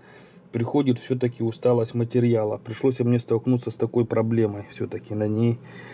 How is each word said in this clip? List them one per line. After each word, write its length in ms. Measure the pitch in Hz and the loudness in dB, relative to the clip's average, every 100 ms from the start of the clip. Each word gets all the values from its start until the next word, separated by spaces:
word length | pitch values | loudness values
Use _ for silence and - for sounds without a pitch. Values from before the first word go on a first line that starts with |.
| - - - - - | -18 -20 -20 -20 -10
приходит 460 | 117 117 151 139 123 | -4 0 2 2 0
всё-таки 440 | - 127 123 - | -2 -2 -2 -2
усталость 500 | 113 - 123 120 113 | -4 0 2 2 2
материала. 640 | 120 117 123 120 117 107 104 | -2 0 2 4 4 0 -4
Пришлось 420 | - 110 139 127 | -8 -2 0 2
мне 200 | 120 120 | 2 2
столкнуться 500 | - 117 127 123 117 | 2 0 2 0 0
с 80 | - | -4
такой 280 | 113 120 117 | 0 0 0
проблемой 640 | 113 113 113 107 101 - | 0 2 2 0 -2 -10
всё-таки 440 | - 107 - - 104 | -10 -8 -8 -8 -4
на 120 | 107 | -2
ней, 320 | 107 117 117 - - - | 2 2 0 -6 -20 -18